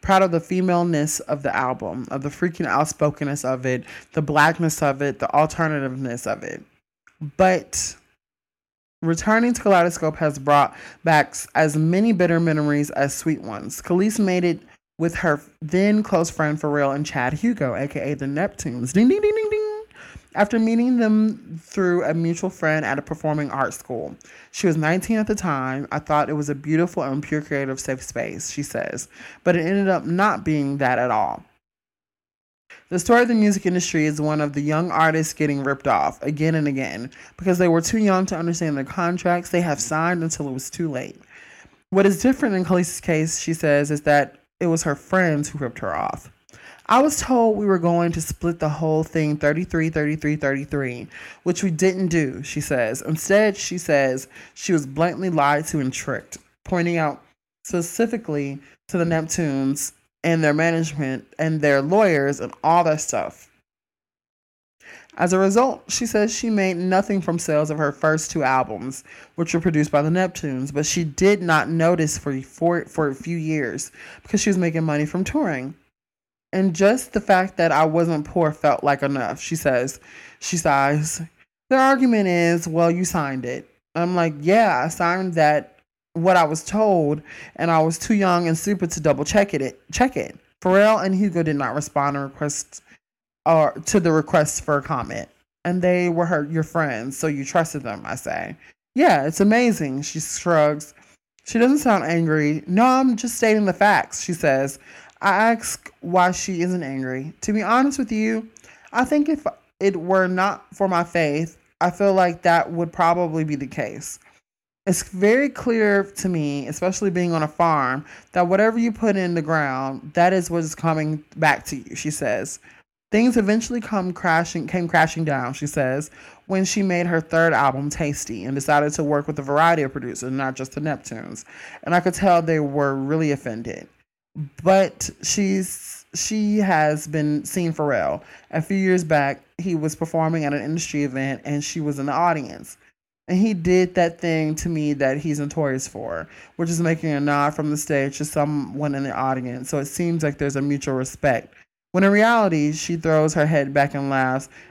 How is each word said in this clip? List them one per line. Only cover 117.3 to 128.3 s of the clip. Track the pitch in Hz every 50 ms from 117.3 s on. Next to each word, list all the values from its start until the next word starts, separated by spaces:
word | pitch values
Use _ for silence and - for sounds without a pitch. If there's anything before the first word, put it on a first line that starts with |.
| 170
on | 160 156
a | 151
farm, | - _ 175 170 160 147 135 123 131 135 156 - - - - _ -
that | 175 180
whatever | 175 185 190 214 226 220 233
you | 233 233 214
put | - - 226 202
in | 196 185 175 175
the | 170
ground, | 160 147 160 156 147 139 131 131 135 135 135 131 - 151 -
that | 175 170 180 185
is | 190 175 -
what | 170 170 165
is | 156 -
coming | - - 165 160 156 156 151 156 147 - _ -
back | - 156 151 139 - - -
to | -
you," | 131 113 - -
she | - - 156
says. | 147 - 151 120 107 110 98 160 - - _ - - _ _ _ _ _ _ _
"Things | - 214 233 254 240 240
eventually | 208 190 214 226 226 - 247 240
come | 214 - - 202 185 180 175
crashing, | - - 180 160 165 170 165 - 175 151
came | 160 - 185 170
crashing | 160 - 170 156 160 - 165 165
down," | 151 143 135 127 120 135
she | - 151
says, | 143 - 160 139 127 131 139 156 - - - - - - - _
when | _ 190 190 190
she | 185 - 214 196
made | 190 180 175 175
her | 175 170 165 160
third | - - 165 165 165 156
album, | 113 143 139 131 135 139 147
Tasty, | 147 - 165 147 143 - - -